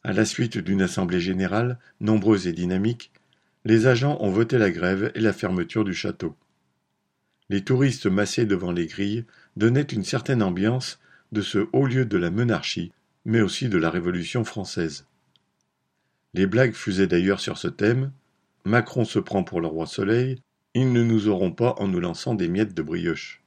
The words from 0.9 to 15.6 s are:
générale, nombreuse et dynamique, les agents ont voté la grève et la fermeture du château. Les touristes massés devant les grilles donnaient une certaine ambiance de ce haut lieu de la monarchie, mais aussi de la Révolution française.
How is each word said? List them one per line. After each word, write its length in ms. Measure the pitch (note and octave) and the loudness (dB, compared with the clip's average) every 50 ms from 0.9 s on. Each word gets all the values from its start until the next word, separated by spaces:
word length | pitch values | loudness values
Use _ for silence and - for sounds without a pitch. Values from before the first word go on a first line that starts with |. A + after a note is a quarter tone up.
| - - F#2+ E2+ F2+ F2+ | 0 -2 -2 0 0 -2
générale, 600 | E2+ F#2+ F#2 F#2 F#2+ F2 G2 A2 A#2+ B2 B2 A#2+ _ - _ _ | 0 0 -2 -2 -2 0 0 0 0 -2 -4 -6 _ -20 _ _
nombreuse 480 | G#2+ G#2+ A2 G#2+ F#2+ A2 A2 G2 F2+ | 0 2 2 4 4 4 4 4 2
et 60 | F2+ E2 | -2 -2
dynamique, 580 | E2 F2 F2+ F#2 F#2+ G2+ A2+ A#2+ A#2 - _ _ _ _ _ _ _ _ _ _ _ _ | -2 -2 0 0 0 0 0 -2 -4 -10 _ _ _ _ _ _ _ _ _ _ _ _
les 220 | G#2 A2 A2+ A2 | 4 4 6 6
agents 300 | C3 B2 A#2 C3+ C#3+ D3 - | 4 4 4 2 0 0 0
ont 80 | A2 G2 | 0 0
voté 280 | F#2 G#2 A#2 A2+ C3+ | 2 2 2 2 4
la 140 | A#2+ G#2+ F#2+ | 4 4 2
grève 400 | E2 E2 F2 F2+ F#2+ F#2+ G#2 - - | 2 0 0 0 0 0 -2 -4 -2
et 40 | - | 0
la 140 | A2 G#2+ F#2+ | 0 0 0
fermeture 500 | - - F#2+ F#2 F2+ F2 - - G#2+ G#2+ | 0 -4 -2 -2 -2 -2 -2 -2 -2 -2
du 100 | G2 F2+ | -2 -2
château. 420 | - - G2+ - _ F#2 D#2+ D2+ _ _ _ _ _ _ _ _ _ _ _ _ _ _ _ _ _ _ _ _ _ _ _ | -4 -6 -8 -6 _ -8 -8 -8 _ _ _ _ _ _ _ _ _ _ _ _ _ _ _ _ _ _ _ _ _ _ _
Les 140 | - G2+ F#2+ | -2 -2 0
touristes 420 | - C3 B2+ C#3 C3+ A2+ - - | 2 2 4 4 2 0 0 0
massés 400 | G#2 F#2 G2+ G#2 F#2+ - - A#2+ | 2 2 2 0 0 0 -2 0
devant 260 | G#2 G2 F2 F#2 F2+ | 0 0 -2 0 -2
les 140 | F2 F2 E2+ | -2 -2 -4
grilles 400 | D#2+ - - G2 G2+ G#2+ A#2 A2+ _ _ _ _ _ _ | -4 -4 -4 -4 -4 -4 -6 -8 _ _ _ _ _ _
donnaient 260 | - G#2 A#2 B2 C#3 | 2 2 4 4 2
une 220 | D3 C#3+ B2+ A2 F#2+ | 0 0 -4 -6 -4
certaine 400 | - - B2 - - C3+ A#2+ G#2 | -2 -4 -4 -2 0 0 2 2
ambiance 560 | F#2+ F2 F2+ G2 A2+ A#2+ B2+ B2 - - _ _ _ - _ _ _ | 0 0 0 0 0 0 -2 -4 -8 -12 _ _ _ -20 _ _ _
de 100 | A2 G#2+ | -6 -4
ce 260 | G2 - - G2+ G#2+ - - | -4 -2 -2 -2 -2 0 0
haut 120 | C3 C#3 | 0 2
lieu 200 | C3 A#2+ C3 B2+ | 2 0 0 0
de 120 | G#2+ G#2 | 0 0
la 140 | F#2 F2 E2+ | 0 0 0
monarchie, 600 | F2 G#2+ B2 A#2+ G#2 E2 - - - - E2+ F2 _ _ _ _ _ _ _ | 0 0 0 0 0 -2 -4 -6 -6 -6 -6 -8 _ _ _ _ _ _ _
mais 160 | A2 A2 A#2 | 0 2 2
aussi 260 | G#2+ C3+ - - - | 2 2 0 -4 -4
de 100 | A#2+ G2 | 0 0
la 120 | F2 D#2+ E2 | 2 2 2
Révolution 540 | D#2+ F2+ E2+ F2+ F2+ F2 E2 - - B2+ A2 | 0 -2 -2 -2 -2 -4 -6 -4 -4 -4 -4
française. 600 | - - G#2+ F#2+ - - G2 E2+ D#2+ D2 - - _ _ _ _ _ _ _ _ _ _ _ | -4 -6 -8 -8 -6 -4 -4 -4 -4 -6 -10 -18 _ _ _ _ _ _ _ _ _ _ _